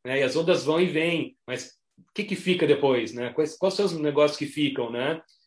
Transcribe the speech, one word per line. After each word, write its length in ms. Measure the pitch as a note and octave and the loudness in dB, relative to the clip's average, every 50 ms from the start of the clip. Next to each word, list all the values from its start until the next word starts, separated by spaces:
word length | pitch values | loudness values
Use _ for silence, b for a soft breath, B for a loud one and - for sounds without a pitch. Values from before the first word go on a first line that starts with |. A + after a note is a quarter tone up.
| - | -8
né? 140 | B2+ C3 C#3 | -4 -2 0
E 40 | C#3 | 0
as 100 | B2+ B2+ | 0 0
ondas 300 | D#3+ E3 F3 F3 C3+ A#2+ | 0 2 2 2 0 2
vão 160 | C#3+ D#3 E3+ | 0 2 2
e 60 | F#3 | 2
vêm, 500 | F3 D3 D#3 D#3+ E3+ E3+ D#3 B2+ - - _ _ | 2 0 0 0 0 0 -2 -4 -6 -10 _ _
mas 280 | - B2+ C3 - - - _ _ _ _ | -8 -8 -8 -8 -12 -18 _ _ _ _
o 160 | _ - _ - | _ -20 _ -8
que 120 | - - | -8 -6
que 100 | - G3 | -6 -6
fica 320 | - - F3+ F3+ F3 E3 | -4 0 0 0 2 4
depois, 460 | C#3 C3+ C#3 C#3+ C3+ C3 A#2+ A2 G#2 G#2+ | 4 4 4 4 2 2 2 0 -2 -6
né? 200 | A#2+ B2 A#2+ - | -6 -8 -6 -2
Quais, 240 | D#3 D#3 D3 - | -2 -2 -2 -2
quais 180 | - - F#3+ F#3+ | -2 -2 -2 0
são 100 | - G#3 | 2 0
os 80 | F#3+ E3 | 0 0
negócios 440 | D#3+ D3+ D3 C#3+ C#3+ D3+ D3 - | -2 -2 0 4 4 4 4 4
que 100 | - D3 | 0 -8
ficam, 440 | C#3 - D3+ D3 C#3 C3+ C3 A#2+ A2+ | -6 -4 -2 -2 -2 0 -2 -4 -4
né? 320 | A#2 A#2+ B2+ C#3+ D#3+ E3 - b b b b | -4 -4 -2 -2 -4 -4 -8 b b b b